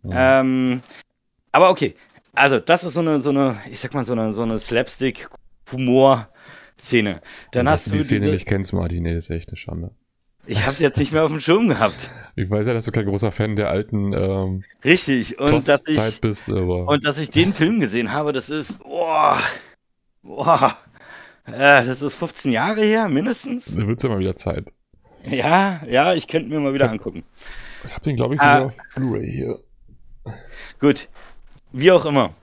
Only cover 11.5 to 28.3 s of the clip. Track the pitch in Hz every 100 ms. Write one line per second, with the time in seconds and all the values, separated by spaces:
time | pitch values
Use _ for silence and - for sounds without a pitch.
11.5 | 190 226 123 107 - - - - - 95
12.5 | 104 107 117 - - 101 98 107 - 107
13.5 | 104 101 95 104 107 101 98 95 95 95
14.5 | 95 - _ 131 180 - 131 110 - 139
15.5 | 151 139 143 - 147 110 - 113 104 -
16.5 | 95 90 90 90 147 147 143 151 147 185
17.5 | 190 160 226 127 113 117 135 147 131 -
18.5 | 151 143 - - 165 165 156 151 131 -
19.5 | - - _ _ _ _ _ - 101 143
20.5 | 160 139 - _ _ - - - _ -
21.5 | 120 139 143 120 127 143 - 170 - 139
22.5 | 113 165 214 214 220 214 139 214 240 269
23.5 | 247 - - 104 117 131 101 92 92 104
24.5 | - - _ _ _ _ _ - 131 135
25.5 | 175 196 170 131 123 165 170 - 160 120
26.5 | 151 139 135 127 110 104 87 - _ -
27.5 | - - - - - 156 127 127